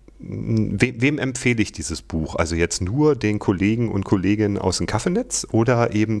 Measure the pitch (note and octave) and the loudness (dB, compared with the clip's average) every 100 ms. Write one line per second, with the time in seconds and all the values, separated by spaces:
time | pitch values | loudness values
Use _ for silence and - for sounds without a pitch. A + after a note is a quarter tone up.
0 | - - - G#2 G#2+ A2+ G2+ G2 B2 A#2+ | -20 -18 -10 -8 -2 0 0 0 0 2
1 | C3+ D3+ C3 B2+ B2 A2+ G2 - D2+ D#2+ | 0 0 -4 -2 0 0 -2 -4 -8 -8
2 | - D#2+ D2+ - E2 E2 E2+ - F2+ C3 | -6 -6 -4 -2 -2 0 0 0 -2 2
3 | D3+ B2 G#2+ G#2 - F#2 G2 A#2 A2+ G2 | 2 2 0 0 0 2 2 2 0 -2
4 | F#2 G2+ F#2+ G#2+ G#2 G2+ F#2+ - F2 G#2+ | 0 2 2 2 2 2 0 0 -2 0
5 | F3+ F#3+ - - - A2 A#2 A#2+ A#2 G#2 | 0 -2 -2 -6 0 2 2 2 2 2
6 | G#2+ G#2+ | 0 0